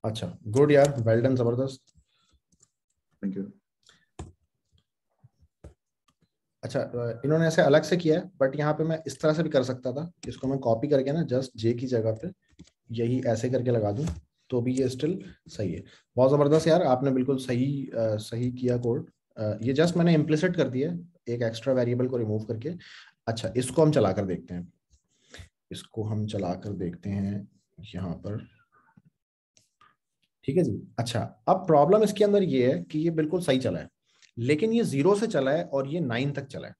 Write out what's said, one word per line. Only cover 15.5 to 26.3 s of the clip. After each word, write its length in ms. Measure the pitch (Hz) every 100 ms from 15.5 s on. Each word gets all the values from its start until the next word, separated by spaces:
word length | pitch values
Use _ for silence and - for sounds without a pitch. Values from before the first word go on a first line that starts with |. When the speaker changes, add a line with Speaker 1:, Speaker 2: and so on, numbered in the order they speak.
| - 95
Speaker 1:
है। 100 | 80 - _ _ -
बहुत 140 | 131
जबरदस्त 360 | 143 143 156 160
यार, 140 | 165
आपने 260 | 156 127 139
बिल्कुल 260 | 131 127 131
सही, 480 | - 120 139 143 131
अ, 300 | 113 110 107
सही 320 | 110 113 123
किया 240 | 123 123 120
code। 320 | 120 135 - _ _ -
अ, 60 | 110 107
ये 120 | 113
just 220 | 135 170 175
मैंने 180 | 170
implicit 420 | 156 147 151 180 175
कर 120 | 127
दिया 220 | 127 151
है, 80 | 175 - _ -
एक 140 | 120
extra 300 | 117 113 135
variable 320 | 127 120 123 127
को 80 | 123
remove 260 | 107 107
करके। 260 | 107 110 143 175 - - - _ -
अच्छा, 240 | 113 - 117
इसको 260 | 123 143
हम 80 | 156
चला 200 | 147 101
कर 120 | 95
देखते 300 | 95 87 -
हैं, 180 | 87 87 _ _ _ _ _ _ - - _ _
इसको 300 | 95 - 113
हम 220 | 107 107
चला 260 | 104